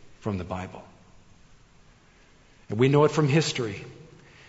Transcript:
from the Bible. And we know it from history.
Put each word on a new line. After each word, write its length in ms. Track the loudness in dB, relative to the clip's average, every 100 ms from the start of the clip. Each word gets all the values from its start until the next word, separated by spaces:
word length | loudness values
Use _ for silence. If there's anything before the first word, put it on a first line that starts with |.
| -20 -12
from 160 | -8 -6
the 60 |
Bible. 400 | -6 -10 -12 -16 -20 -20 _ -20 -20 -20 -20 -20 _ _ _ _ _ _ _ _ _ _ -8
And 100 | 0
we 80 | 4
know 160 | 6
it 80 | 4
from 160 | 4 2
history. 560 | 2 0 -4 -8 -8 -16 -20 -20 -20 -20 -20